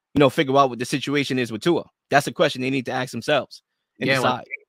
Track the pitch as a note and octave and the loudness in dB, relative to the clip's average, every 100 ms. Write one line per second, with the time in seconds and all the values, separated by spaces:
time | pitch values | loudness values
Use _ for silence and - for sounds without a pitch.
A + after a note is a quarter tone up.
0 | _ C#3 C3+ E3 C3+ C#3 C3+ A#2+ B2+ C#3+ | _ 4 4 4 2 4 2 0 -4 -4
1 | C#3 C#3+ C3+ B2+ A2+ A2 F3 D#3+ - _ | -2 -4 -2 -2 -4 -2 0 0 -2 _
2 | - C#3 C#3+ A#2+ D#3 B2+ B2+ B2+ A#2+ B2+ | 0 0 0 0 0 0 -4 -4 -4 -6
3 | B2+ A#2 D3+ C#3 - - _ _ _ - | -6 -8 0 0 -2 -16 _ _ _ -8
4 | C3 C3+ B2+ B2 - - | -2 0 0 -2 -8 -18